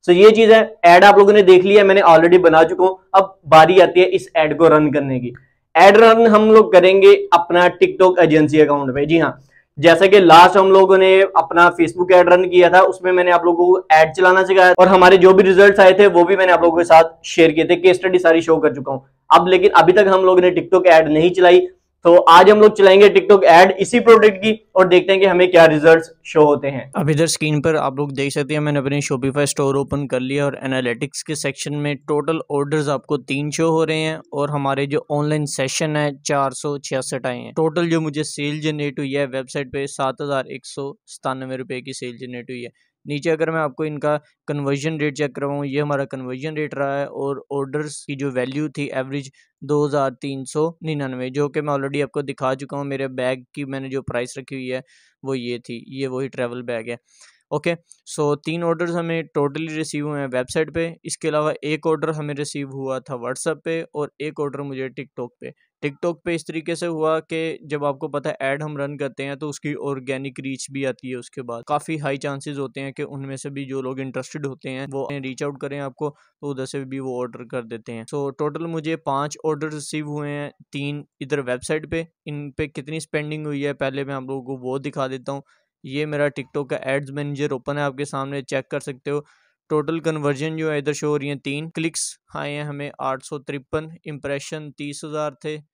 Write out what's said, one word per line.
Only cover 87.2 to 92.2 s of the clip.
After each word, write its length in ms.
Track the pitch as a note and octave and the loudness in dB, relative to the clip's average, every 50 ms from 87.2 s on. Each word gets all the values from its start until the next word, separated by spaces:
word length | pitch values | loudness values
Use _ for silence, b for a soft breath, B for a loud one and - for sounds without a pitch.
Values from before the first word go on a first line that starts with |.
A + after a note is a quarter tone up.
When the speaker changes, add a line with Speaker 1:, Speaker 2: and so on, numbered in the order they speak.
| D3 C#3+ C#3+ C3+ D3 D3 | -12 -12 -10 -8 -8 -8
Speaker 2:
ओपन 260 | C#3 B2 _ - C#3+ | -8 -10 _ -12 -10
है, 60 | D3 C#3+ | -8 -8
आपके 220 | C#3+ C3 C3 C#3+ | -10 -8 -10 -14
सामने 360 | C#3 - C#3 C3+ C#3 C#3+ C#3 | -12 -12 -12 -12 -12 -12 -14
चेक 240 | C3 - C#3+ C3+ C3 _ | -12 -10 -10 -10 -10 _
कर 80 | - C#3+ | -14 -14
सकते 320 | - D3+ C3+ B2 _ C#3+ | -12 -14 -18 _ _ -10
हो। 80 | C#3+ D3 - _ _ _ _ _ _ _ _ _ | -10 -10 -12 _ _ _ _ _ _ _ _ _
टोटल 300 | D#3 D3+ D3 D3 E3 E3 | -8 -6 -6 -6 -10 -8
कन्वर्जन 560 | D3 D#3+ D#3 D#3 D3 C#3+ C#3+ C3 D3 D#3+ D#3+ | -8 -8 -8 -6 -6 -8 -6 -6 -8 -10 -10
जो 120 | D#3+ D#3+ D#3 | -8 -8 -8
है 60 | D3+ D3 | -8 -8
इधर 140 | C#3 D3 D3 | -8 -8 -10
शो 160 | - - D3+ | -8 -8 -6
हो 80 | D3 | -6
रही 120 | D3 C3+ D3 | -6 -8 -10
है 60 | C#3+ | -12
तीन, 300 | C3 _ C#3+ C#3 D3 D#3+ E3+ | -12 _ -12 -12 -12 -14 -14
क्लिक्स 340 | _ E3+ D#3+ E3 D#3 - - - - _ | _ -10 -10 -10 -10 -10 -12 -12 -14 _